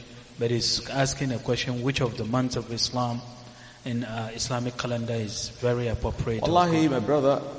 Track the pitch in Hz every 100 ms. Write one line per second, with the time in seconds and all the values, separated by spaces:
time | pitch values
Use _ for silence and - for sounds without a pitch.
0 | - - - - 117 120 - - - 131
1 | 135 - 139 113 - 117 - 123 123 135
2 | 123 107 107 127 127 123 110 117 - 123
3 | 120 120 - - - - - - 131 120
4 | 117 113 113 117 - 123 123 120 123 120
5 | 117 117 104 - - - 123 120 120 107
6 | 117 - - 113 139 175 175 160 156 131
7 | 107 147 135 139 -